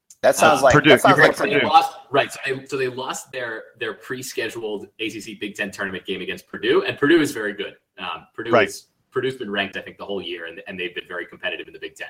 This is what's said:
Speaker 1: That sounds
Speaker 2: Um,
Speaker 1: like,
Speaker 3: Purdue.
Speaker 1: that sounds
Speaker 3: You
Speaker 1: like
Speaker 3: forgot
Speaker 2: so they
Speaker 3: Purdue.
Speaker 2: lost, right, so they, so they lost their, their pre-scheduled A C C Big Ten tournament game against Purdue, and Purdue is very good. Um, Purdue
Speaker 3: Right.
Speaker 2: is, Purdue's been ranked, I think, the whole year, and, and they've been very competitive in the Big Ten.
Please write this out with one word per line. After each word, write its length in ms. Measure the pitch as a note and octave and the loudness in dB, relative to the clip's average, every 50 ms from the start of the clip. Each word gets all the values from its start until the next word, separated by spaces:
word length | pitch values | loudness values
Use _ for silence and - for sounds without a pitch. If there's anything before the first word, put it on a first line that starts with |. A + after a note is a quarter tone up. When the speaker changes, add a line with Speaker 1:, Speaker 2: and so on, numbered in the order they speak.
| _ _ - _ - | _ _ -6 _ 2
Speaker 1:
That 140 | - C#3+ | 2 4
sounds 220 | F#3+ F#3+ D#3 D3+ C3+ | 6 6 6 6 6
Speaker 2:
Um, 60 | C3+ | 6
Speaker 1:
like, 80 | D#3 D3 | 6 6
Speaker 3:
Purdue. 180 | D3 C#3 D3+ | 8 8 8
Speaker 1:
that 100 | C3+ B2 | 8 8
sounds 160 | - G#3+ F#3 | 8 6 6
Speaker 3:
You 60 | D3+ D#3 | 8 6
Speaker 1:
like 100 | D#3 - | 4 4
Speaker 3:
forgot 120 | - D#3 | 2 -2
Speaker 2:
so 60 | - | 0
they 100 | C#3+ C#3+ | 2 2
Speaker 3:
Purdue. 60 | B2 G#2+ | 4 6
Speaker 2:
lost, 300 | - - - - - - - - | 6 6 6 4 0 -10 -8 -2
right, 220 | - C#3+ - - - | 0 0 0 0 -4
so 60 | - - | -8 -6
they, 220 | C3+ C3+ C3 C3 | -6 -6 -6 -6
so 100 | - D3 | -8 -6
they 120 | C3 C3 B2+ | -4 -4 -4
lost 420 | B2 B2 B2+ D3 F3 - - - | -4 -6 -8 -8 -8 -10 -12 -12
their, 340 | - C3 B2 A#2 A2 A2 - - _ - | -12 -10 -8 -8 -8 -10 -12 -14 _ -10
their 160 | A#2 A2 G2+ | -8 -8 -8
pre-scheduled 920 | - - - - B2+ B2+ - - - A2+ A2+ - A#2+ A2+ G#2+ G#2+ G2 E2+ - _ - | -8 -10 -12 -10 -10 -10 -8 -6 -6 -6 -6 -6 -8 -6 -6 -6 -8 -10 -12 _ -8
A 100 | A2 A2 | -8 -8
C 120 | G#2 A2 | -8 -10
C 140 | G2 A2+ G#2+ | -12 -14 -12
Big 200 | G2 G2+ G#2 G2 | -10 -10 -10 -8
Ten 160 | - G#2+ G2 | -8 -8 -8
tournament 360 | G2 - G#2 F#2+ F#2 F#2 - | -6 -8 -8 -8 -8 -8 -8
game 160 | - F#2+ F2 F2+ | -8 -8 -8 -8
against 260 | - F2+ F2+ - _ | -8 -10 -12 -12 _
Purdue, 340 | - - D#2+ - D#3+ F#3+ G3 | -12 -6 -2 0 2 2 0
and 140 | C3 B2 - | -2 -2 0
Purdue 220 | - D3 D3 E3+ | 2 2 4 4
is 100 | D3 - | 2 0
very 220 | - A#2 G#2+ G2+ G2 | -4 -6 -6 -8 -6
good. 240 | G2 F#2 - - _ _ _ _ - | -8 -10 -12 -12 _ _ _ _ -14
Um, 280 | F#2 F2+ E2 E2+ - _ _ | -10 -10 -10 -10 -12 _ _
Purdue 160 | - A2+ A#2 | -12 -4 2
Speaker 3:
Right. 180 | A#2 A2 A2 - | 2 2 2 2
Speaker 2:
is, 180 | - - - _ _ _ _ _ - | -2 -8 -18 _ _ _ _ _ -6
Purdue's 240 | C3 B2 C3 B2+ | -4 -4 -4 -4
been 140 | - A#2 G#2 | -6 -8 -6
ranked, 260 | G2+ G2+ G2 G2 - | -4 -4 -4 -4 -6
I 40 | F#2 | -10
think, 160 | - F#2 F2 | -12 -14 -14
the 80 | - - | -14 -10
whole 180 | F#2 G2+ G2 E2+ | -8 -8 -8 -8
year, 240 | E2 F2 E2+ E2+ | -8 -10 -10 -12
and, 140 | E2+ E2 E2+ - | -12 -14 -14 -14
and 120 | G2+ G2 F#2 | -12 -10 -8
they've 160 | F2+ F2+ F2 | -8 -8 -8
been 140 | F#2 - - | -10 -12 -10
very 180 | F2+ F2 F2 | -10 -10 -10
competitive 420 | - - - - F2+ E2 E2 - - | -12 -12 -10 -8 -8 -8 -8 -10 -14
in 40 | D#2+ | -16
the 80 | - | -16
Big 140 | - E2 - | -16 -16 -14
Ten. 140 | - - - | -14 -16 -16